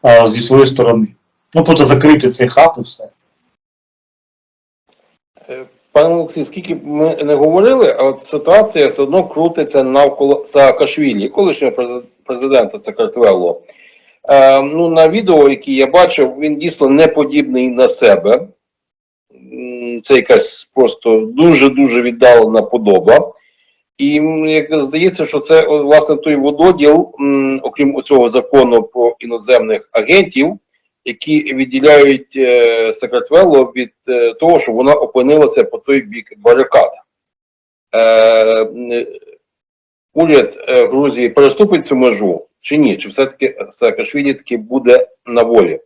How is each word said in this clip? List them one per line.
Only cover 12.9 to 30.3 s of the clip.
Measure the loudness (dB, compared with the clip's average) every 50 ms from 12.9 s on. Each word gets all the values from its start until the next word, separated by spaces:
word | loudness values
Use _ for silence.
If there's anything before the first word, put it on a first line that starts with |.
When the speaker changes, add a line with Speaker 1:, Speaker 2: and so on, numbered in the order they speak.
| -6 -6 -6 -6 0 0 2 2 2 0 -2 -4 -6 -8 _ -20 _ _ _ _ _ _ _ _ _ _ _ 2
Speaker 2:
Е, | 4 4 6 6 4 2
ну, | 0 -2 -4 -4 -2 0
на | 2 2 2 2
відео, | 2 0 0 2 2 4 4 2
яке | 2 -2 -6 -6
я | -2 -2 -2
бачив, | 2 4 2 2 2 2 -2 -2 -2 -4 -6
він | -6 -6 -6
дійсно | -4 -6 -8 -4 -2 0 0
не | 2 2 2
подібний | 2 2 -2 -4 -2 -2 -4 -4 -2 -4 -4 -4 -4
на | 0 0 0
себе. | 0 0 0 2 2 2 2 2 0 -2 -2 -2 -12 _ _ _ _ _ _ _ _ _ _ _ _ _ _ _ _ _
М, | _ _ -20 -20 -18 -16 -16 -16 -14 -12 -12 -12 -12 -2
це | 0 0
якась | 0 2 2 0 0 0 -2 -10 -16 -18 _ _
просто | -2 -2 -2 -2 _ -2 0 0 0
дуже-дуже | 0 -4 -2 2 2 2 4 4 2 0 2 0 0 0 0 -2
віддалена | -2 -4 -2 4 4 6 6 6 4 4 0 -2
подоба. | -2 -2 -6 -4 0 0 0 2 4 4 4 4 2 -2 -12 _ _ _ _ _ _ _ _ _ _ _ _
І, | _ -4 -2 0
м, | -2 -2 -2 -4 -4 -4
як | -2 -2 -2 -2 -2 -4 -4 -4
здається, | -4 -4 -2 -2 -2 -2 -4 -8
що | -6 -6 -8
це, | 0 2 2 2 2
о, | 2 -2 -2 0
власне, | 2 2 2 2 2 -4
той | -4 -2 -4 -2
вододіл, | 0 -2 -4 0 2 2 2 2 4 2 2 4 2 0 -4 -8 -6
м, | -4 -2 -2 -2 -2 -4 -6 -6 -8
окрім | -10 -4 -2 -2 -2 -2
оцього | -4 -2 0 2 2 2 2
закону | 0 -2 -4 0 2 2 2 2 0 -4 -4
про | -4 _ -2 -2 -2 -4 _
іноземних | -12 -12 -12 -10 -2 0 0 0 0 -2 -6 -6 -8 _
агентів, | -6 -4 -2 2 0 0 0 0